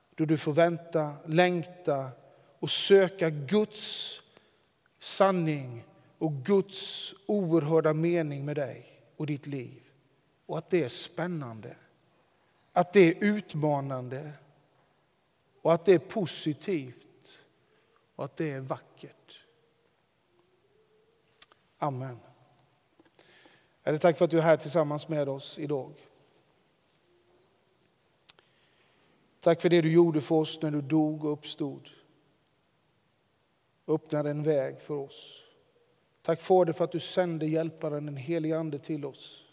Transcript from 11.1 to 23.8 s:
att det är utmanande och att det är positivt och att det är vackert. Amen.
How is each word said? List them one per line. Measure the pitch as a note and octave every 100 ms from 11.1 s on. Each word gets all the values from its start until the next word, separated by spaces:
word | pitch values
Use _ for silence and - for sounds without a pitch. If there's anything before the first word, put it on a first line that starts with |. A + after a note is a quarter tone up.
| - F3 E3 B2+ A2 A2+ - _ _ _ _ _ _ _ _ _
att | F3+ F3
det | G3+
är | E3 D#3+
utmanande | G#3 G#3 - D#3 D3+ C#3+ C3+ C3 B2 C3 D3+ C#3+ _ _ _ _ _ _ _ _ _ _ _ _
och | D3+
att | E3 G3+
det |
är | F3
positivt | - A3 E3+ - D#3 C#3 - E3+ B2+ - - _ - - _ _ _ _ _ _ _ -
och | C#3
att | -
det | D#3+
är | C3+
vackert. | C3 C#3 - - C#3+ _ _ - _ _ _ _ _ _ _ _ _ _ _ _ _ _ _ _ _ _ _ - - _ _ -
Amen. | D3+ B2+ C3 A#2 - _ _ _ _ _ _ _ _ _ - - - _ _ _